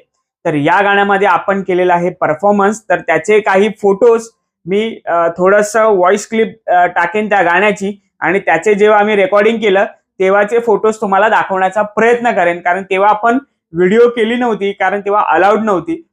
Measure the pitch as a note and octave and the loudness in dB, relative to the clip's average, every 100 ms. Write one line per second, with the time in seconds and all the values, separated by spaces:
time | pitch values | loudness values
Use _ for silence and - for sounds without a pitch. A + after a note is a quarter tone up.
0 | _ _ _ _ E3+ D3+ D3 F#3 G3+ G3+ | _ _ _ _ -4 -2 0 2 2 2
1 | G3+ G3 G3 E3+ - G3 F#3+ F3+ F#3 F3 | 2 2 2 0 0 -4 -2 0 0 0
2 | F3+ - D#3 D3+ G3+ G3+ G3 A3 - F3 | -2 -2 -4 0 0 2 0 -2 -4 -4
3 | E3 D#3+ G3+ G#3+ G#3+ F#3+ G#3+ G3+ G3+ F#3+ | -2 -2 0 0 2 0 0 0 -2 0
4 | A#3+ A3+ A3+ _ _ _ E3 G3+ A3+ A3+ | 2 0 -2 _ _ _ -4 -4 -4 -8
5 | - F3 E3+ E3+ F#3 G#3 G#3 A3+ A3 G3 | -4 -2 -2 0 2 2 0 0 2 2
6 | F3+ G#3 - A3 G#3+ - - F3+ F3 F3+ | 2 0 -2 -4 -4 -6 -2 0 0 0
7 | E3+ G#3+ G#3+ G3+ E3+ F3 G#3 G3 G3 G3+ | -2 -4 -2 0 2 2 0 -2 -6 -10
8 | _ _ D3+ G3 F#3+ D#3+ G#3+ G3+ G#3 G#3+ | _ _ -4 -2 -2 0 0 2 4 4
9 | G#3 G#3 F#3 G3+ G#3+ A3+ A3 F#3+ G#3 - | 2 0 2 2 0 0 0 0 -2 -8
10 | _ - F#3+ G3+ G#3 A#3 A#3 G3 A3 A3 | _ -4 0 0 0 -2 0 0 0 -2
11 | G#3 F#3+ G#3+ G3 D#3+ F#3+ F#3+ G#3+ G#3 - | -2 0 2 0 -2 -2 -2 -2 -4 0
12 | A3+ A#3+ A#3 G3 F3 F3 F3 F#3 F#3 F#3+ | 0 2 0 0 -2 -2 -2 -4 -2 0
13 | G3+ G#3 A#3 B3+ - _ _ E3 F3+ A3 | 2 2 0 -2 -6 _ _ -2 2 4
14 | A#3+ A#3 A3 A#3+ B3 G3+ G3 G3 F#3+ G3+ | 2 2 -2 -2 -4 -2 -4 -2 -4 -2
15 | G3 G#3 - D#3+ G3 A3 G#3+ F#3 D#3+ E3 | -2 -2 0 2 2 2 0 -2 -4 -8
16 | - | -12